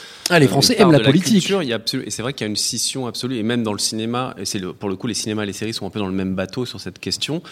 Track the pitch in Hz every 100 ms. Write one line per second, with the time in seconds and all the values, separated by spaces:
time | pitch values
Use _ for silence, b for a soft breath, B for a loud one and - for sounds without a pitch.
0 | B B B 170 135 139 202 - 185 147
1 | 110 156 - 208 - 196 135 113 - 135
2 | 113 - 113 - 107 101 - 117 - 135
3 | 120 - 123 123 110 120 110 101 - 110
4 | 113 120 131 - 98 107 90 - 101 95
5 | 123 101 110 107 104 95 110 113 95 107
6 | 95 95 95 92 92 131 120 95 92 -
7 | 95 - - 160 -